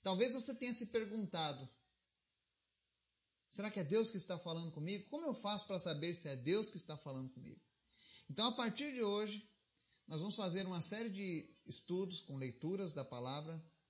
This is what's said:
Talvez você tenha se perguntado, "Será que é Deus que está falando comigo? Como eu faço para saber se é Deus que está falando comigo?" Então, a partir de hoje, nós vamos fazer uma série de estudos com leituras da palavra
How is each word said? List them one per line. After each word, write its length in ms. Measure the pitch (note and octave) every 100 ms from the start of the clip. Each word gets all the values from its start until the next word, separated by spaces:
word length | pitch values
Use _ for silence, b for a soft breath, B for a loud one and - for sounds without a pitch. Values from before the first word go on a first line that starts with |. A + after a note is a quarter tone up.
Talvez 320 | F#3+ F#3 A#3+ B3+
você 180 | -
tenha 180 | A#3+ B3
se 140 | A#3 A3
perguntado, 800 | A#3 G#3 A3 G3+ E3+ D#3 C3+ C3 - _ _ _ _ _ _ _ _ _ _ _ _ _ _ _ _ _
"Será 220 | - G#3
que 80 | G#3
é 40 |
Deus 280 | D3 G#3+ A3
que 60 | G3
está 200 | - F3
falando 340 | E3+ E3 E3
comigo? 380 | D#3 D#3 G3+ -
Como 160 | D4 E4
eu 80 |
faço 320 | A3 G3+ G#3 -
para 140 | G3
saber 340 | F3 D3 E3+
se 140 | E3+ D3
é 80 | C3
Deus 340 | B2 G3+ G#3+
que 80 | F3
está 180 | - D3+
falando 360 | D3 C3 C3
comigo?" 280 | - - - _ _ _ B B B B
Então, 160 | D3 A#3
a 60 |
partir 420 | A#3 A#3 - D4
de 80 | B3+
hoje, 480 | G#3 G#3 G#3+ G#3 - _ _ _ b b -
nós 120 | D#3+
vamos 160 | G3 G3
fazer 320 | F#3+ F3+ F#3+
uma 140 | F3+
série 280 | - G#3 A#3
de 400 | F#3+ F#3+ D#3+ - - -
estudos 540 | - - F3+ F#3+ F3+
com 180 | - C#3
leituras 560 | C3 A#2+ D#3 F#3+ F#3
da 100 | D3
palavra 560 | B2 B2 B2 C#3+ D#3 E3 - _